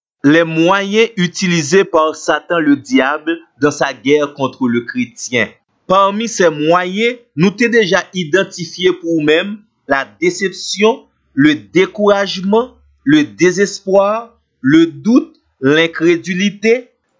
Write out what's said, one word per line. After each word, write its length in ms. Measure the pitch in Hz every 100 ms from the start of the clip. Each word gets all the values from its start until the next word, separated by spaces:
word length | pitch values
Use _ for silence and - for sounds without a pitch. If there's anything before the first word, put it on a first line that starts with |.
| _ _
les 180 | 143 160
moyens 680 | 165 160 170 196 196 214 226 -
utilisés 680 | 175 - 185 170 135 190
par 320 | 190 160 156 147
Satan 420 | - 151 - 170
le 160 | 151
diable 640 | 139 107 131 131 151 156 165 - -
dans 100 | 143
sa 220 | 147 143
guerre 400 | 123 123 147 147
contre 320 | 143 127 - 127
le 140 | 120
chrétien. 680 | 117 123 120 - - 123 107 _ _ _ -
Parmi 400 | 190 196 202 226
ces 240 | - 175
moyens, 640 | 151 151 175 180 196 233 254 _ 143
nous 160 | 196
t'ai 160 | 202 233
déjà 340 | 226 190 185 -
identifié 800 | 185 156 185 190 - 160 - 180
pour 280 | 180 165 165
nous-mêmes 380 | 147 160 202 214 _ _ -
la 220 | 139 131 -
déception, 840 | 180 180 185 - - 185 214 269 _ _ _
le 220 | - 151
découragement, 1200 | 127 101 170 185 - 208 196 196 190 190 220 254 _ _ _
le 180 | 139 151
désespoir, 1160 | 147 101 180 175 196 - 190 196 196 226 233 _ _ _
le 260 | 131 160 165
doute, 500 | 143 214 247 - _ _ -
l'incrédulité, 1300 | 131 156 165 165 165 165 165 185 202 202 220 254 254 _ _ _